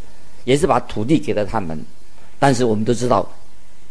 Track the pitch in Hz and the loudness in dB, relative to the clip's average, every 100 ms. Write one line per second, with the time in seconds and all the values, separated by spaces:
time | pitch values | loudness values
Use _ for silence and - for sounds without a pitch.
0 | - - - - - 143 151 120 - - | -4 -4 -4 -4 0 2 4 2 0 -2
1 | 110 147 107 101 101 113 87 80 - - | 2 2 2 0 0 0 -2 -4 -4 -4
2 | - - - - 139 120 123 107 110 117 | -4 -4 -4 2 4 4 2 2 2 2
3 | 123 107 - - - - - - - | 2 2 2 -2 -4 -4 -4 -4 -4